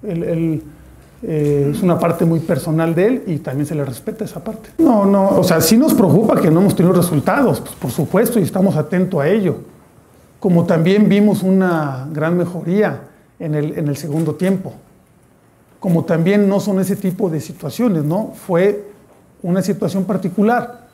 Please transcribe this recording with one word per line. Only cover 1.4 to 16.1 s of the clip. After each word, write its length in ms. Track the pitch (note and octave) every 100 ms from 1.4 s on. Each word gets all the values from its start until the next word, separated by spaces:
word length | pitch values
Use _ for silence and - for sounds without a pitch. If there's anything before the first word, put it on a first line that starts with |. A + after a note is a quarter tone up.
| D3 C#3+ C#3+
es 80 | D3
una 160 | F#3 E3
parte 260 | E3+ E3+
muy 140 | E3+ E3
personal 560 | E3 D#3 D#3+ D#3 E3
de 120 | D#3+ -
él 160 | B3+ -
y 120 | D3+
también 280 | - C3 C#3+
se 80 |
le 100 | D#3
respeta 400 | C3+ A#2 - A3
esa 180 | G#3+ -
parte. 280 | - G#3+ - -
No, 260 | D#4+ A3+
no, 260 | G3 G3+ G3
o 120 | F#3+
sea, 180 | F3+ E3
sí 160 | - A3+
nos 160 | D4+
preocupa 480 | - F#3+ D3 G#3+ B3+
que 80 | F3+
no 120 | D#3+
hemos 160 | G3 -
tenido 180 | F3
resultados, 680 | F#3 E3+ D3+ C3 A3+ B3 C3+
pues, 140 | -
por 160 | - -
supuesto, 480 | A#2+ D3 F3+ A#3+ A#3+
y 60 |
estamos 320 | E3+ G3 F#3+ D3+
atentos 440 | C#3+ F3+ F#3 F3
a 80 | C#3+
ello. 280 | G#3+ F#3 B2 - - _ _ _ _ _ _
Como 260 | G3 E3+
también 440 | E3+ E3+ E3 G3+ G#3
vimos 340 | G3 G#3 G3+
una 680 | F#3 F#3+ F#3 E3 D3 C3 C3+
gran 240 | D3+ D#3 F3
mejoría 640 | E3+ F3 D#3 F#3+ G#3 C3 - _ _ _
en 160 | E3 D3+
el, 200 | D3 D3
en 120 | D3
el 80 | C#3
segundo 400 | D#3+ D3 D#3+ D3+
tiempo. 380 | F#3 F#3+ D#3+ - - _ _ _ _ _ _ _ _ _
Como 240 | G3+ E3
también 440 | D#3+